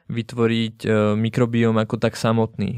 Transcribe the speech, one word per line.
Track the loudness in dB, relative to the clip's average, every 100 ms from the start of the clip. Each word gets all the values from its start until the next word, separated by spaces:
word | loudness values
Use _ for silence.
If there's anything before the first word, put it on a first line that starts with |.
| -10
vytvoriť, | -8 -6 0 2 2 -2 -4
e, | 0 2 2 0
mikrobióm | 0 0 0 2 2 2
ako | 0 -2
tak | -2 0
samotný, | 0 0 0 -2 -6